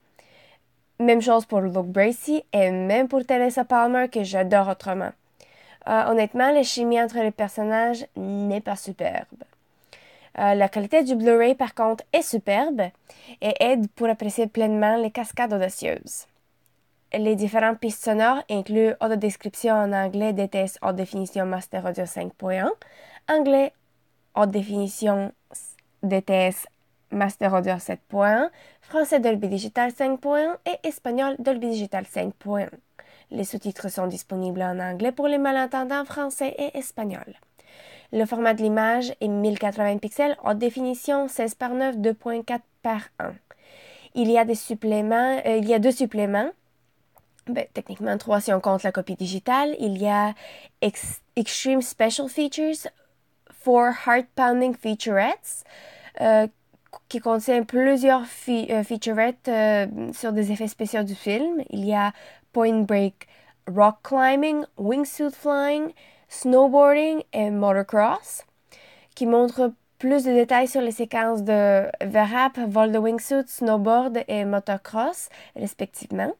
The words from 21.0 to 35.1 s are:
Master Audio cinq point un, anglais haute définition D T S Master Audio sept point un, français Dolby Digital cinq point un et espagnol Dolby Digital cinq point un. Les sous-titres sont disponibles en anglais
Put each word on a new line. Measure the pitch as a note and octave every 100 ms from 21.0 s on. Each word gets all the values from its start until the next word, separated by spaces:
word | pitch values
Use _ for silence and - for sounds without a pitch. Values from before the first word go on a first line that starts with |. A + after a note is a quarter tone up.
| F#3 G3+ F#3+ G3+ F#3
Master | F#3 - F#3+ F#3
Audio | F3+
cinq | F3+ - F3+
point | - F#3+ F#3
un, | G#3+ A4 - - - - -
anglais | D#4 C#4 C4+ C#4 - _ _ _ _ _
haute | - G#3
définition | G3+ G3+ G3+ G3 - G#3+ G3+ G3 - _ - - - _ _
D | G3+ F#3+
T | F#3+
S | F#3+ F#3 F#3+ - _ _ _ _
Master | G3+ G3+ - G3+
Audio | F#3+ F3+ F3+
sept | - F3+ _
point | G3 G3+ A3
un, | D#4 - - _
français | _ D#4 D4+ D4
Dolby | A#3 G#3+ G3+
Digital | G3 G#3+ B3 A#3+
cinq | B3 C4+ C4
point | C#4 D4 D#4
un | F4 -
et | D4 D#4+
espagnol | - B3+ A#3+ C4+ C4+
Dolby | B3 B3+ A#3
Digital | A3+ G3+ G3 G3
cinq | G3+ F#3
point | - G3+ G3+
un. | G3 - _ _ - _ _
Les | -
sous-titres | G3 G#3+ G#3 F#3+ G3
sont | F#3+ F#3
disponibles | F#3 - F#3+ F#3 F3+
en | F#3 F3+
anglais | F3+ F3+ A#3